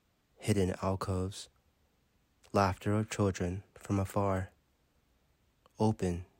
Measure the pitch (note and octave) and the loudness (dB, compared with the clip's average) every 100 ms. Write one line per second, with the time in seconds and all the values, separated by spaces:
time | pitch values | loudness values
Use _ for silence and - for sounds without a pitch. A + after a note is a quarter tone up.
0 | _ _ _ - - G2+ F2+ - F#2+ F#2+ | _ _ _ -8 0 2 2 0 -2 -2
1 | - F#2 F#2 - - _ _ _ _ _ | -2 -2 -4 -8 -16 _ _ _ _ _
2 | _ _ _ _ - G#2 F#2+ F2+ G#2+ G#2 | _ _ _ _ -2 2 2 2 0 0
3 | G#2+ - G2+ F#2 F2+ F#2+ - - - G2+ | 0 0 0 0 -4 -4 -10 -14 -2 -2
4 | F#2+ G#2 G2 F#2+ F#2+ _ _ _ _ _ | 0 0 0 0 -4 _ _ _ _ _
5 | _ _ _ _ _ _ _ - A2 A2 | _ _ _ _ _ _ _ 0 0 2
6 | F#2 F2 - | -2 -2 -8